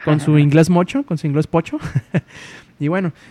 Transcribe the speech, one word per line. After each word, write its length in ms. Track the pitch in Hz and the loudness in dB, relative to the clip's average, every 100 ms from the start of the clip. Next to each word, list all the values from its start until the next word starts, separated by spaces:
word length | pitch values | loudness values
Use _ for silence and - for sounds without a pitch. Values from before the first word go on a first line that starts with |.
con 160 | - 151 | -2 0
su 180 | 147 151 | 2 4
inglés 300 | 147 151 165 | 4 4 4
mocho, 340 | 175 180 269 | 2 0 -4
con 140 | 277 165 | -4 -4
su 100 | 151 | -2
inglés 200 | 143 156 | -2 0
pocho. 300 | 165 165 302 | -2 -4 -8
<laughs> 400 | - 135 - 165 - - - - - - | -6 -6 -4 -6 -6 -20 -20 -20 -20 -6
Y 80 | 147 | -4
bueno, 240 | 185 180 - - | -2 -4 -8 -20